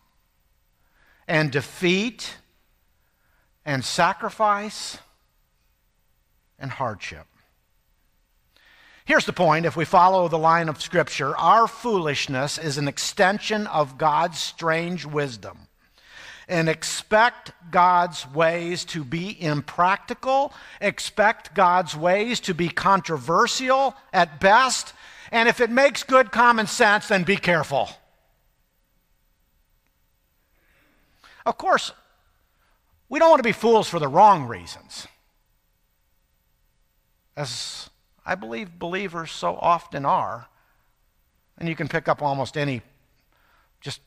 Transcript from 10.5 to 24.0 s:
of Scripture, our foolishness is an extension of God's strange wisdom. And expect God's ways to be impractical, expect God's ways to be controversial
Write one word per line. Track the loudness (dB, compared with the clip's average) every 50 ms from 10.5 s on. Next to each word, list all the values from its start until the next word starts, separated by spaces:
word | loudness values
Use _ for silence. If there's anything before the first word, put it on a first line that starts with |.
| 4 4 2 -2
of | -6 -8
Scripture, | -8 -2 0 -2 -2 -2 -4 -6 -4 -4 -4
our | 0 4 4 6 6 4
foolishness | 2 0 -8 -4 -2 -2 -2 -2 -2 -4 -4 -4 -4 -4 -4 -4 -4 -6 -6
is | -6 -6 -6 -4
an | -6
extension | -6 -6 -6 -8 -6 0 2 2 2 2 -2 -4 -4 -4 -4 -4
of | -2 -2 -2 -2 -2 -2 0
God's | 0 2 2 2 0 -2 -4 -8
strange | -10 -10 -10 -6 -2 -2 -2 -2 -2 -6 -8 -8 -10
wisdom. | -6 -4 -4 -4 -4 -8 -12 -16 -18 -18 -20 -20 _ _ _ _ _ _ _ _ _ -20 -20 -20 -20 -20 -18 -10
And | -4 -2 -2 0 0
expect | -2 -4 -6 -8 -8 -8 -4 0 2 4 4 4 0 -4 -20 -20 -20 _ -12 -2
God's | 2 4 4 4 4 2 2 0 -4 -12 -14 -8
ways | -2 0 0 2 0 -2 -6 -6 -8 -8 -10
to | -10 -10 -10 -8
be | -6 -6 -6 -6 -8 -10 -6
impractical, | -4 -4 -4 -4 -6 -8 -2 0 0 0 0 -2 -6 -12 -12 -8 -4 -2 0 0 0 -2 -6 -16 -20 -20 -12 -4
expect | -4 -4 -4 -4 -12 -8 0 2 2 2 2 -2 -8 -6 0
God's | 2 4 4 4 2 0 -2 -6
ways | -2 0 2 2 2 0 -2 -4 -6
to | -4 -6 -4
be | -2 -4 -4
controversial | -4 -2 2 2 2 2 2 -4 -8 -6 -2 0 2 2 2 2 0 -4 0 0 2 2 2 -2 -4 -8